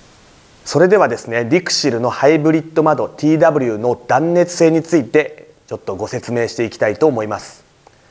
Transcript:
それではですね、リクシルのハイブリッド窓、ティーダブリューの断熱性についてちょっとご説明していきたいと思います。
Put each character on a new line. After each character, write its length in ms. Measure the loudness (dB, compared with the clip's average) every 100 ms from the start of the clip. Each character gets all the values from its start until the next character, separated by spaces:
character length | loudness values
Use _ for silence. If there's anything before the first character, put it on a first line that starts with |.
| -20 -20 -20 _ _ _
そ 160 | -2 2
れ 80 | 4
で 100 | 4
は 100 | 2
で 80 | -2
す 120 | -4
ね、 180 | -4 0
リ 140 | 0
ク 100 | 0
シ 180 | -2 -2
ル 80 | 0
の 120 | -2
ハ 180 | 2 2
イ 100 | 4
ブ 140 | 2
リ 80 | 0
ッ 140 | -2
ド 80 | 0
窓、 260 | 0 0 -4
テ 200 | -2 0
ィ 60 | 4
ー 20 |
ダ 120 | 2
ブ 100 | 2
リ 60 | -2
ュ 100 | -2
ー 20 |
の 200 | -2 -4 -2
断 280 | 0 2
熱 200 | 0 0
性 160 | 2 2
に 120 | 2
つ 140 | 0 -2
い 80 | 2
て 420 | 0 0 -8 -20 _ -14
ち 60 |
ょ 40 | -12
っ 20 |
と 180 | -10 -8
ご 120 | -6
説 220 | -8 -4
明 160 | -4 -4
し 80 |
て 100 | -4
い 60 | -6
き 60 | -2
た 140 | -2
い 60 | 2
と 80 | 0
思 160 | 0
い 40 | -6
ま 120 | -8
す。 260 | -12 -18 _ _ _ _ _